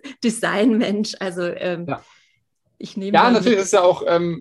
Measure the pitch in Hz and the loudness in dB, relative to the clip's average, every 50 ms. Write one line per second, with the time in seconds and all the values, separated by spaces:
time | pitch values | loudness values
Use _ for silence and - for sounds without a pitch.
0 | - 269 - - - 226 226 233 180 165 175 202 220 262 220 214 220 - 202 208 | -18 -20 -10 -4 -2 -2 -2 -2 -4 -2 0 2 2 2 2 2 0 0 -2 -2
1 | 214 - - - 196 185 175 180 175 175 - - - 180 175 170 175 165 - - | -4 -6 -6 -8 -8 -8 -6 -6 -6 -6 -6 -6 -6 -6 -6 -6 -8 -8 -8 -10
2 | - _ _ _ _ _ _ _ _ _ _ _ _ _ _ - - - - 196 | -10 _ _ _ _ _ _ _ _ _ _ _ _ _ _ -18 -18 -14 -12 -10
3 | 190 196 202 165 220 247 240 202 180 247 220 196 190 - - 190 180 180 175 - | -4 0 2 4 4 4 4 2 2 2 2 2 2 2 2 4 4 4 2 2
4 | - 160 170 170 175 170 165 131 | 0 0 0 0 0 -2 -4 -6